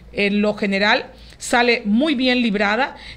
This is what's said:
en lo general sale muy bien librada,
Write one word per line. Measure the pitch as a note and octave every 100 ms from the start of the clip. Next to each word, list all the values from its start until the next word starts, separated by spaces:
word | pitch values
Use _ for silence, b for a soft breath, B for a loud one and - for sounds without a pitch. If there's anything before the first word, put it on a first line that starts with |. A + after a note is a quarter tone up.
| -
en | E3 G3+ G#3
lo | G3+
general | G#3 G3+ G3 G#3 C4 - B B B
sale | - B3 A#3+ A#3
muy | G#3 G#3+ D#4+ C4
bien | B3+ B3
librada, | A#3 G3+ G3+ G#3+ C#4 - B